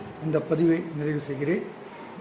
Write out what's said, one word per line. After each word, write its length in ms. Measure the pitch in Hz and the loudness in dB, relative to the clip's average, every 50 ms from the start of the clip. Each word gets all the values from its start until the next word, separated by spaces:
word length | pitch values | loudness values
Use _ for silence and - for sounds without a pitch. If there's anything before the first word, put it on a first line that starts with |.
| - - - - 156 | -10 -12 -10 -4 -2
இந்த 140 | 160 151 151 - - | 2 2 2 2 2
பதிவை 300 | 160 151 170 165 165 170 - 170 160 147 | 2 4 6 6 6 4 2 -4 -4 -2
நிறைவு 240 | 147 151 151 147 143 143 | -2 0 0 -2 -2 -4
செய்கிறேன். 340 | 139 131 143 147 180 226 - - - - - - - - - - - - | -4 -2 0 2 2 0 0 -4 -10 -12 -14 -14 -14 -14 -14 -14 -6 2